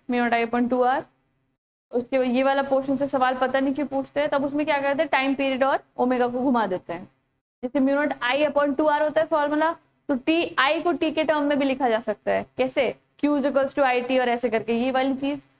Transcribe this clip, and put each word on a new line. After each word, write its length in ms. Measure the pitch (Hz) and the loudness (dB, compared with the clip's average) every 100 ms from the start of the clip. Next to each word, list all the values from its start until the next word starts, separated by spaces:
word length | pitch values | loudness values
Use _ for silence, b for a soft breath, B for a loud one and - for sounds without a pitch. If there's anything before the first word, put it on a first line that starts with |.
| - | -4
mu 100 | 247 | -2
naught 180 | 240 233 | 0 0
I 80 | 233 | 0
upon 240 | 240 240 | 0 0
two 160 | 247 247 | 2 2
R। 180 | 285 - _ _ _ _ _ _ _ _ | 0 -4 _ _ _ _ _ _ _ _
उसके 260 | 240 240 269 | -6 -2 -2
बाद 80 | 254 | 0
ये 160 | 247 | 2
वाला 200 | 269 277 | 2 2
portion 340 | 277 269 269 262 | 2 0 0 -2
से 100 | 277 | 0
सवाल 320 | 269 254 254 | 0 0 0
पता 220 | 262 269 | 0 0
नहीं 140 | 277 | 0
क्यों 120 | 277 285 | -2 -4
पूछते 340 | 269 262 285 | -4 -4 -2
हैं, 80 | 294 | 0
तब 140 | 285 | 0
उसमें 200 | 277 294 302 | -2 -2 0
क्या 140 | 285 | 0
करते 220 | 277 277 | 0 0
हैं, 60 | 311 | 0
time 260 | 269 269 | 0 0
period 300 | 277 269 262 | 0 0 0
और 180 | 269 320 - - | 0 0 -4 -4
omega 320 | 247 247 247 | 0 0 0
को 120 | 247 | 0
घुमा 260 | 269 240 202 | 0 0 0
देते 260 | 180 - | -4 -8
हैं। 120 | 170 190 _ _ _ _ _ | -12 -12 _ _ _ _ _
जैसे 180 | 247 285 | -4 0
mu 100 | 269 | 2
naught 280 | 277 294 277 | 2 0 -2
I 120 | 240 269 302 | -2 0 2
upon 280 | 285 285 277 | 2 0 2
two 120 | 302 | 2
R 100 | 294 | 2
होता 180 | 302 311 | 2 0
है 60 | 320 | 0
formula, 460 | 311 285 302 320 339 _ _ - | 0 0 0 0 -2 _ _ -4
तो 60 | 262 | -4
T, 400 | 311 330 339 - | 0 0 0 0
I 240 | 269 320 | 0 2
को 100 | 339 | 0
टी 180 | 277 320 | 0 -2
के 120 | 302 | 0
term 180 | 311 302 | 0 0
में 160 | 285 285 | 0 0
भी 60 | |
लिखा 240 | 277 262 254 | 0 0 0
जा 120 | 220 | 0
सकता 320 | 226 202 208 | -2 -6 -2
है। 140 | 196 202 - | -2 -4 -4
कैसे? 380 | 262 285 233 - _ _ | -2 0 -2 -2 _ _
Q 100 | 285 | 0
is 160 | 294 269 | 2 2
equals 280 | 262 269 | 0 0
to 100 | - 269 | 0 2
I 220 | 247 240 | 2 0
T 120 | 262 | 0
और 80 | 240 | 2
ऐसे 220 | 240 240 | 0 0
करके 220 | 220 214 | -2 0
ये 180 | 233 262 | -2 0
वाली 240 | 262 269 | 0 0
चीज, 260 | 254 277 285 - | -2 -4 -6 -10